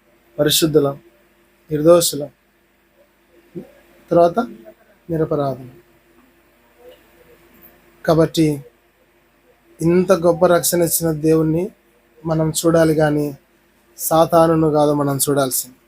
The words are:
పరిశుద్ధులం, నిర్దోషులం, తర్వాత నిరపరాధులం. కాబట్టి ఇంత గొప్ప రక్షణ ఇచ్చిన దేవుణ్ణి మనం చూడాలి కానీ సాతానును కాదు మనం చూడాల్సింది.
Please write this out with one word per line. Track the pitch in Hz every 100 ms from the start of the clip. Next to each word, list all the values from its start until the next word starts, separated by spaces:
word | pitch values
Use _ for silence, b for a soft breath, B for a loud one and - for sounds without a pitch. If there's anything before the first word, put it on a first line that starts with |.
| _ _ _ -
పరిశుద్ధులం, | 147 - 165 147 139 139 - _ _ _ _ _ -
నిర్దోషులం, | 151 156 175 165 143 139 - _ _ _ _ _ _ _ _ _ _ _ - - _ _ _ -
తర్వాత | 170 170 170 247 - - - _ _ -
నిరపరాధులం. | 160 156 147 139 131 127 - _ _ _ _ _ _ _ _ _ _ 494 - _ _ _ _ _ _ - _ _ _ -
కాబట్టి | 160 156 160 156 143 - _ _ _ _ _ _ _ _ _ _ -
ఇంత | 160 180 180
గొప్ప | 180 170 165 175
రక్షణ | 170 - 175
ఇచ్చిన | 170 - 165
దేవుణ్ణి | 151 156 160 160 160 202 - _ _ _ _ 160
మనం | 160 160 156 165
చూడాలి | 165 160
కానీ | 156 151 147 147 139 _ _ _ _ _ -
సాతానును | - 160 165 170 165 160 160
కాదు | 151 147
మనం | 147 143 135
చూడాల్సింది. | 147 143 135 - - _